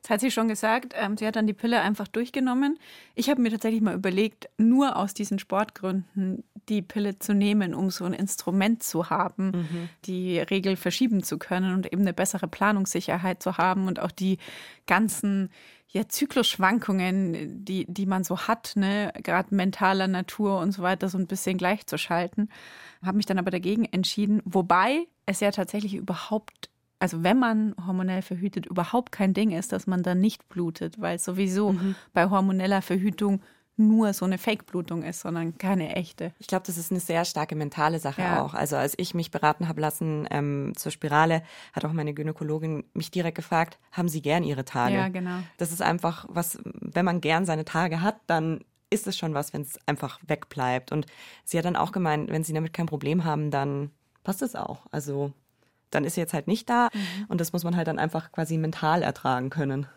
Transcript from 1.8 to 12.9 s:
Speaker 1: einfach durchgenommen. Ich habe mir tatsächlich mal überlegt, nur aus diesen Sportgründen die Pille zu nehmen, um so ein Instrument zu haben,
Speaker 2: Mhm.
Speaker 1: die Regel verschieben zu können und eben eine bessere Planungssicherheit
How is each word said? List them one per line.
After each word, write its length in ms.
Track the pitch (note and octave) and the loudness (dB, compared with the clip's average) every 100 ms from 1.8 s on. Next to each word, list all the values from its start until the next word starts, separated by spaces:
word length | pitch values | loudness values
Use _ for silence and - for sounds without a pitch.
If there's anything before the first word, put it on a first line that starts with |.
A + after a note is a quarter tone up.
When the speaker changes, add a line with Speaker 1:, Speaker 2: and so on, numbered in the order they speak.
Speaker 1:
einfach 260 | F3 G#3+ G3+ | 2 -2 -4
durchgenommen. 680 | - A#3+ - C4 B3 C#4 E4 - - - | -4 -4 -2 0 2 0 -2 -8 -20 -16
Ich 160 | - B3 | -4 0
habe 100 | C#4 | 2
mir 80 | A#3 | 2
tatsächlich 300 | A3 A3+ A3+ | 2 0 2
mal 140 | G#3 | 2
überlegt, 560 | F3+ G3 F#3 A3 _ - - | 2 0 2 0 _ -20 2
nur 380 | A3 B3+ C#4 - | 6 6 4 2
aus 180 | G3 | -2
diesen 240 | - G3+ G3 | -2 -4 -4
Sportgründen 1040 | - G3 G#3 - F#3+ F#3+ F3 G3 F#3+ F#3+ - - - | -2 -2 -2 -4 -2 -2 -4 -2 -2 -2 -8 -20 -2
die 140 | G#3+ | -2
Pille 360 | F3+ A3 G3+ G3 | -2 -2 -2 -4
zu 140 | - | 0
nehmen, 400 | G3+ G3+ G#3 F#3 | 4 6 4 2
um 140 | D3 F#3+ | 0 -2
so 160 | - | 0
ein 80 | F3+ | -4
Instrument 680 | - G3 - - F#3+ G3 A3+ | -2 -4 -4 0 2 4 2
zu 260 | - D#3+ E3+ | 0 -2 0
haben, 440 | D#3+ E3+ - F#3+ | 0 0 0 -2
Speaker 2:
Mhm. 360 | F#3+ E3 E3+ E3+ - | 0 -2 -4 -6 -10
Speaker 1:
die 360 | - F#3 F#3 E3+ | -6 -4 0 0
Regel 360 | D3 G3 F#3+ F#3+ | 2 0 2 0
verschieben 460 | F3+ - C4 G#3 | -2 2 2 2
zu 160 | - D3+ | 0 -6
können 340 | - F3+ F#3 | -2 0 2
und 180 | F#3 F3+ | 2 0
eben 120 | F3 | 2
eine 100 | G3 | 2
bessere 360 | E3 F#3+ F#3+ E3+ | 2 0 0 -6
Planungssicherheit 920 | - G3+ G#3 F#3+ | 0 2 2 0